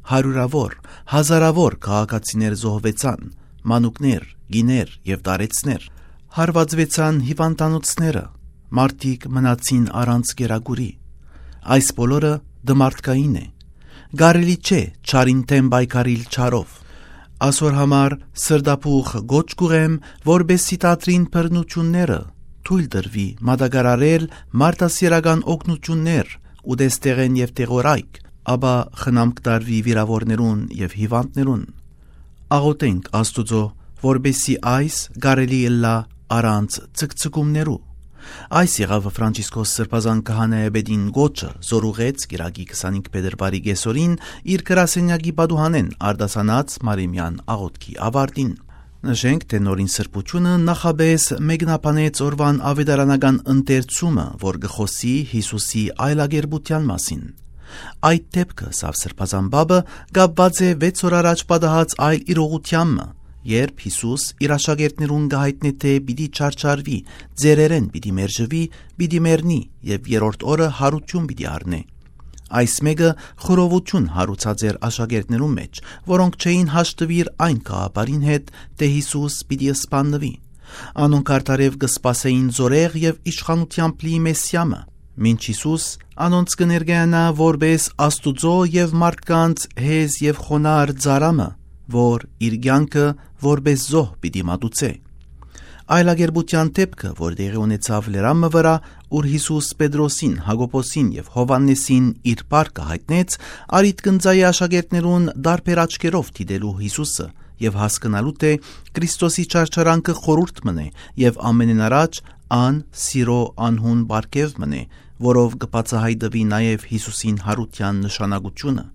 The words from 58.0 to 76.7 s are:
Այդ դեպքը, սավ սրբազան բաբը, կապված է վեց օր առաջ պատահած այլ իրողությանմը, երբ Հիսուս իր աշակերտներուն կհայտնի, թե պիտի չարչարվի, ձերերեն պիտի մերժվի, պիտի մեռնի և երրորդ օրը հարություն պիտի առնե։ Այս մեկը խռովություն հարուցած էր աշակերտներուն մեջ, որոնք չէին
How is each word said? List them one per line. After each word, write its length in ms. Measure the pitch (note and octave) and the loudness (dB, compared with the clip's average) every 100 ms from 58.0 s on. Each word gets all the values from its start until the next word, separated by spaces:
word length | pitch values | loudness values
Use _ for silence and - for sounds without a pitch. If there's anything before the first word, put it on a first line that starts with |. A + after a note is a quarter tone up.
Այդ 240 | D3+ E3 E3 | 2 2 0
դեպքը, 340 | F3+ F3+ - - | -4 -4 -6 -10
սավ 220 | - D#2 D2+ | -8 -6 -6
սրբազան 500 | - - G2 G2 F#2+ | -8 -6 -4 -2 0
բաբը, 260 | C#3 D#3+ F3+ F3 - - | 2 4 4 2 -10 -4
կապված 480 | F#3 F#3 D#3+ F3+ F3 | 4 4 6 2 4
է 120 | F#3 D#3+ | 0 2
վեց 220 | E3 F3+ F3+ | 0 0 0
օր 80 | |
առաջ 280 | F3 E3+ E3+ - | 2 2 2 0
պատահած 460 | E3+ D#3+ D#3+ D#3+ - | 2 4 2 2 0
այլ 220 | D3 D#3+ - | 0 0 0
իրողությանմը, 800 | E3+ D#3 D#3 - E3 E3 A2+ - - - - - | 0 0 -2 -2 0 2 0 -4 -16 -20 -16 -2
երբ 380 | A2 C3+ - | 0 0 -4
Հիսուս 400 | - - A#2 C3+ - - | -8 -6 -4 -4 -6 -2
իր 120 | C#3+ D3 | 0 0
աշակերտներուն 720 | D3+ D3+ D3+ - D3+ D3 D3 | 0 0 0 -2 -2 0 0
կհայտնի, 420 | C#3 C#3 C#3 D3 C3+ | 0 -2 -2 -4 -2
թե 140 | C#3+ C#3 C3+ | 0 0 0
պիտի 180 | B2 D3+ | -6 -6
չարչարվի, 720 | - C#3+ C#3+ D3 C#3+ C#3+ C3 - - - - | -4 -4 -2 -2 -2 -2 -8 -8 -20 -18 0
ձերերեն 480 | D3 D3+ D#3 E3 F#2+ | 4 6 6 2 -2
պիտի 180 | - G#2 F#2+ | -4 -4 -2
մերժվի, 460 | G2 - A#2 D#3+ E3 - - - | -2 -2 -4 -2 -4 -8 -20 -4
պիտի 240 | F3 E3 | 0 2
մեռնի 380 | E3 D#3+ E3 D#3+ - - - | 4 4 2 -2 -4 -12 -6
և 240 | G2+ G2+ | -6 0
երրորդ 340 | A2 G#2+ G#2 B2 | 0 0 -2 -2
օրը 180 | D#3 D#3+ B2 | 0 0 2
հարություն 500 | C#3 D3+ - F3+ D#3+ | 0 0 -4 -6 -4
պիտի 180 | - - | -6 -8
առնե։ 260 | - F#2 E2 - - - - - - - | -6 -6 -6 -8 -20 -20 -20 -20 -20 -4
Այս 240 | A#2+ A#2+ - D3+ | 0 0 2 0
մեկը 240 | D#3 E3 D#3 - - - | 4 2 2 -8 -12 2
խռովություն 600 | F#3 F3+ F3+ F3+ F#3+ F#2+ | 4 4 2 0 -2 0
հարուցած 560 | E2+ F#2 G2 A2 G#2 G#2+ | 0 -2 -2 -4 -2 -2
էր 100 | G2+ A#2 | -2 -4
աշակերտներուն 640 | A2+ A2+ A#2 F#2+ A#2 D3 G#2+ | -4 -2 -4 -2 -2 0 -2
մեջ, 220 | C2 - - - - | -6 -14 -18 -18 -2
որոնք 280 | F3+ F3+ - | 2 2 0
չէին 260 | F3 F3+ E3+ | 0 2 2